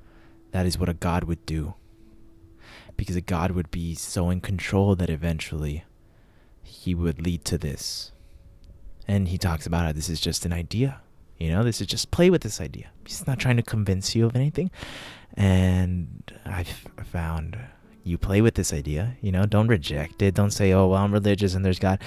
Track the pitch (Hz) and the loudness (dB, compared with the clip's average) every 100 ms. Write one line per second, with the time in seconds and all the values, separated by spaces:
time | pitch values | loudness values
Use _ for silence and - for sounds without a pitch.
0 | - - - - - 92 92 82 92 85 | -20 -20 -20 -20 -6 -2 0 0 -2 -2
1 | 87 87 82 85 - 80 76 - - - | -2 -2 -2 -6 -4 -4 -4 -10 -20 -20
2 | - - - - - - - - - - | -20 -20 -20 -20 -20 -20 -20 -20 -12 -8
3 | 98 87 - 87 92 90 82 85 85 80 | -4 -4 -2 0 0 -2 -4 -4 -6 -6
4 | - 101 87 90 - 92 - 98 98 90 | -6 -2 0 0 -2 -6 0 2 4 2
5 | 82 78 85 80 - 80 76 76 - _ | 0 0 -2 -2 -6 -6 -4 -6 -10 _
6 | _ _ _ _ _ - - - 90 87 | _ _ _ _ _ -20 -20 -10 -4 0
7 | 85 76 87 85 - 85 73 69 - - | -2 -2 -2 -2 -2 -4 -4 -6 -8 -10
8 | - - - - - - - - - - | -12 -18 -20 -20 -20 -20 -20 -20 -18 -12
9 | - 101 92 90 90 80 85 85 85 78 | 0 0 0 0 -2 -2 -2 -2 0 -2
10 | 80 80 85 78 85 85 82 104 135 135 | -4 -4 -4 -4 -4 -4 -4 -2 -2 -2
11 | - - - - 82 87 117 - 98 113 | -18 -20 -20 -6 0 2 2 0 -4 -6
12 | - - 180 175 107 - 71 - - - | -4 4 6 4 0 -6 -8 -10 -16 -20
13 | - - - 127 127 120 113 110 101 95 | -14 -8 -4 0 2 2 2 0 0 0
14 | - 113 113 123 143 - 185 - - - | 0 2 2 2 0 0 -4 -6 -14 -14
15 | - - - - 98 92 92 92 90 90 | -16 -20 -12 2 4 6 4 4 2 -2
16 | 82 - - - - 92 85 - - - | -6 -12 -18 -16 -10 -8 -8 -12 -16 -16
17 | - 87 82 82 80 110 127 - - - | -8 -6 -4 -4 -6 -10 -14 -20 -20 -12
18 | - 85 95 98 113 - 90 78 76 76 | -6 -4 2 4 4 4 -2 -2 -2 -2
19 | 113 127 104 92 107 107 113 104 73 71 | -2 -4 -2 2 4 4 4 2 2 -6
20 | 76 - 98 92 101 - 98 95 95 95 | -6 0 2 4 2 4 4 6 6 4
21 | 101 101 101 101 101 95 95 92 95 98 | 2 2 2 2 2 2 0 2 2 0